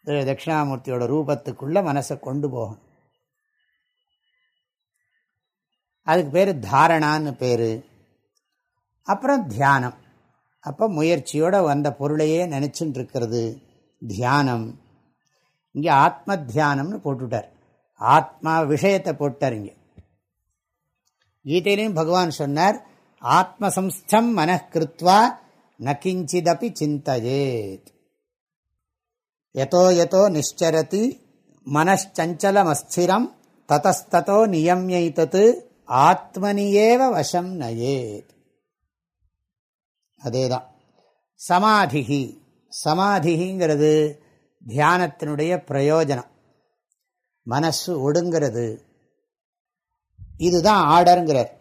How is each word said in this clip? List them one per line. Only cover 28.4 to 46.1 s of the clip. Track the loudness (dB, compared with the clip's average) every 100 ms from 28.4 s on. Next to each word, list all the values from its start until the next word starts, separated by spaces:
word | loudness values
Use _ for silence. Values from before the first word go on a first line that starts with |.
| _ _ _ _ _ _ _ _ _ _ _
யதோ | -6 0 4 6
யதோ | 4 2 4 4
நிஷ்சரதி | 2 -4 -2 0 0 -2 -2 -2 -4 _ _ _ _ -4
மனச்சஞ்சலமஸ்திரம் | 0 2 0 -2 -6 -6 -2 2 2 2 -2 -4 -2 0 0 -2 _ _ _ -2
ததஸ்ததோ | 0 2 -2 0 -2 2 2 2
நியம்யைதத் | 2 2 0 0 -2 -2 0 0 4 4 4 -8 _ -2
ஆத்மனியேவ | 4 4 4 -4 -6 -4 -2 2 4 4 4 2
வசம் | 0 -2 -4 -6 -8
நயேத்." | -8 -4 -4 -4 -6 -12 _ _ _ _ _ _ _ _ _ _ _ _ _ _ _ _ _ _ _ _
அதேதான். | -6 -4 -2 -4 -8 _ _ _ _ _ _ _ -2
சமாதிஹி. | 2 4 4 2 -2 -2 -4 -4 -12 _ _ _ -6
சமாதிங்கிறது | -2 0 2 0 0 -2 -4 -2 0 2 4 4 0 -4 _ _ _ _ -8
தியானத்தினுடைய | 0 2 2 -2 -6 -8 -4 -4 -4
பிரயோஜனம், | -4 -2 2 2 0